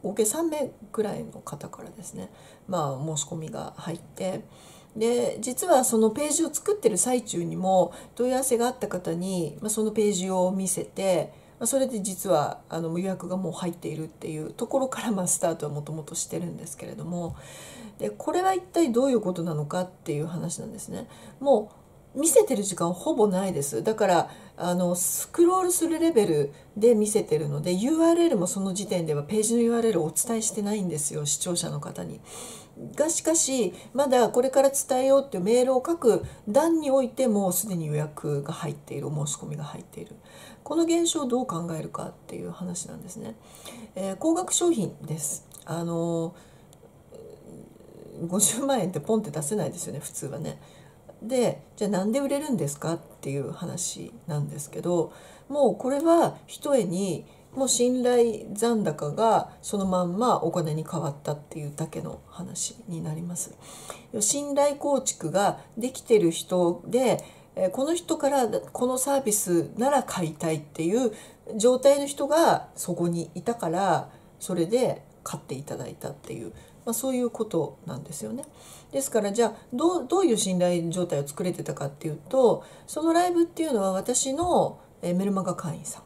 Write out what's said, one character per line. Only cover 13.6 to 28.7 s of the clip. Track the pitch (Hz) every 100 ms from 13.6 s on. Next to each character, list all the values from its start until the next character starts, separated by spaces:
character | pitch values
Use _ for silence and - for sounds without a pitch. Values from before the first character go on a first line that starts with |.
| 175
っ |
て | 175 -
い |
る | 151 160
っ |
て | - -
い | 156
う | 156
と | - 233
こ | 269
ろ | 262
か | -
ら、 | 240
ま | 196
あ、 | 180
ス | -
タ | 175
ー |
ト | 165 151
は |
も | 143
と | 147
も | 156
と | 147 160
し | -
て | 170
る | 170
ん | 151
で | 151
す | -
け | 113
れ | -
ど |
も、 | 160 175 170 - - - - 240 226 -
で、 | 214
こ | 208 -
れ | 339
は | 381
一 | 381
体 | 370 339 311
ど | 226
う | 277
い |
う | 240
こ | 185
と | 175
な | 170
の | 151
か | 147 180
っ | 180
て | - -
い | 147
う | 160
話 | 170 165 -
な | 220
ん |
で | 220
す | -
ね。 | - - - - -
も | 277 226 214 - - - - 262
う、 |
見 | 320
せ | -
て | - 214
る |
時 | 196
間 | 175 170
ほ | 175 311
ぼ | 277 214
な | 185 196
い |
で | 143
す。 | 139 113
だ | 220
か | 220 196
ら、 | 170 - - - -
あ | 175
の、 | 180 180 180
ス | - - -
ク | - 339
ロ | 370
ー |
ル | 359
す | 359 330
る | 320
レ | 330
ベ | 285 175
ル | 151 143 - - 208
で | 226 214
見 | 214
せ | 233
て | - 151
る | 147
の | 143
で、 | 175
ユ | 185 247 320
ー | 330
ア |
ー | 339
ル |
エ | 339
ル | 214
も | 175
そ | 196
の | 190